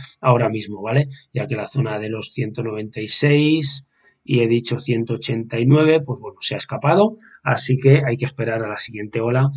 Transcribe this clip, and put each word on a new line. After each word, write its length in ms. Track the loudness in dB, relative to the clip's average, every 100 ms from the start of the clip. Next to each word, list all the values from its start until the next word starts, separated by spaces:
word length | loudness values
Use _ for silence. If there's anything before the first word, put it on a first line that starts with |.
| -16 -2
ahora 260 | 2 4 2
mismo, 340 | -2 -8 -10
¿vale? 280 | -2 0 0 -4 _
Ya 120 | -8 -6
que 120 | -8
la 100 | -6
zona 320 | -4 -4 -4
de 100 | -6
los 220 | -8 -10
ciento 320 | -8 -8 -6
noventa 380 | -8 -8 -10 -8
y 80 | -4
seis 760 | 2 4 4 4 2 0 -4 -8 _ _ _
y 160 | -2 0
he 80 | 2
dicho 320 | 2 0 -6
ciento 360 | -2 -2 -2 -4
ochenta 440 | -4 -6 -4 0
y 60 | 4
nueve, 340 | 6 6 4
pues 220 | 0 -10
bueno, 160 | -10 -10
se 160 | -8 -8
ha 20 |
escapado, 600 | -8 -4 2 4 4 0 _ -10
así 340 | -4 -2 0 2
que 240 | 6 6 4
hay 100 | -2
que 100 | -4
esperar 380 | -4 -4 -4
a 60 | -4
la 80 | -6
siguiente 420 | -8 -10 -6 -2
ola 320 | 0 2 2